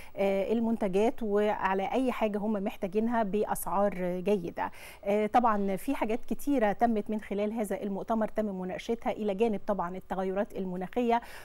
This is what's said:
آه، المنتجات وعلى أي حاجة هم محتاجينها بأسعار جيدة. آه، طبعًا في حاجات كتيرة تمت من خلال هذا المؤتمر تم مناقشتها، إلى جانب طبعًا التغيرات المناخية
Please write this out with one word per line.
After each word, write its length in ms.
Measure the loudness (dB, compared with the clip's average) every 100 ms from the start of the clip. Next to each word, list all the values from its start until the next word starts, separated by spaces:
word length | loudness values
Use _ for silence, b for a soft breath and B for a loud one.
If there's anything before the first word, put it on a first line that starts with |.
| B 0
آه، 360 | 2 2 2
المنتجات 720 | 0 2 0 2 4 2 2
وعلى 680 | 0 2 2 2 0 0 0
أي 200 | 0 0
حاجة 260 | 0 0 0
هم 160 | -2
محتاجينها 720 | -2 -2 -4 -2 0 2 2
بأسعار 960 | 2 0 0 -2 0 2 2 2 -2 0
جيدة. 520 | 2 2 0 -4 -6 B B B
آه، 220 | 0 2 4
طبعًا 500 | 4 6 4 2 0
في 200 | -2 -2
حاجات 300 | 0 0 -2
كتيرة 460 | -2 0 4 4
تمت 380 | 4 2 2 0
من 120 | -4
خلال 320 | -4 -2 -2
هذا 300 | -2 -2 -2
المؤتمر 440 | -4 -4 -2 0 0
تم 180 | 0 -2 -4
مناقشتها، 520 | -6 -6 -4 -2 -2
إلى 240 | -2 -2 2
جانب 240 | 2 2 0
طبعًا 300 | -2 -2 -6
التغيرات 600 | -6 -2 0 0 -2 -4
المناخية 640 | -4 -4 -4 0 2 2 B B